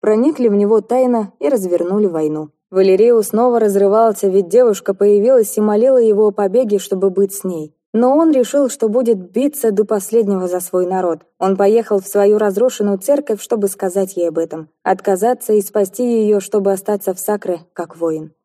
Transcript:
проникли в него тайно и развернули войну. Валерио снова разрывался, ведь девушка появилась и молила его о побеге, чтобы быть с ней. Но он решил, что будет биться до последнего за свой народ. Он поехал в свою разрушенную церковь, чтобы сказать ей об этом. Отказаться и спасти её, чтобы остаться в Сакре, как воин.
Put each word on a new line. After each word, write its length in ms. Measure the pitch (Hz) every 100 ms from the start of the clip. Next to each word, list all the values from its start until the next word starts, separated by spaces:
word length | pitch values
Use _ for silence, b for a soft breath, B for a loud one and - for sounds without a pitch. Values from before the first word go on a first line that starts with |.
проникли 480 | 214 214 269 302 240
в 40 |
него 280 | 202 202 220
тайно 520 | 214 247 254 240 202 _
и 100 | 294
развернули 560 | 262 185 175 175 202 202
войну. 440 | 165 156 156 151 _ _
Валерио 500 | 190 190 190 233 233
снова 360 | 214 214 247 240
разрывался, 680 | 214 196 196 214 226 196 202
ведь 220 | 190 175
девушка 440 | 214 247 196 -
появилась 640 | 196 202 202 220 262 214 -
и 40 |
молила 360 | 214 208 254 262
его 300 | 226 208 214
о 40 |
побеге, 460 | 208 202 214 240 202
чтобы 320 | - 190 196
быть 240 | 185 196
с 100 | -
ней. 300 | 190 170 151 _ _
Но 240 | 220 247 285
он 160 | 330
решил, 380 | 277 233 285 269
что 180 | - 220
будет 440 | 226 233 208 180
биться 400 | 233 285 285 226
до 120 | 196
последнего 640 | 208 214 190 226 202 190 185
за 120 | 180
свой 260 | 180 185 180
народ. 360 | 185 180 160 _ _
Он 180 | 190 190
поехал 420 | 202 226 226 202
в 80 | 190
свою 300 | 202 202 208
разрушенную 600 | 214 190 254 - 208 196
церковь, 420 | - 294 294 208
чтобы 260 | - 226 202
сказать 480 | - 190 185 190 180
ей 140 | 170
об 80 | 160
этом. 320 | 165 160 156 _
Отказаться 680 | - 190 - 190 220 247 -
и 80 | 214
спасти 420 | 196 214 190 - 247 233
её, 180 | 214 208
чтобы 320 | 190 214 196
остаться 440 | 190 - 208 196 185
в 40 |
Сакре, 420 | - 208 196 170 -
как 240 | - 165 165
воин. 360 | 170 156 156 _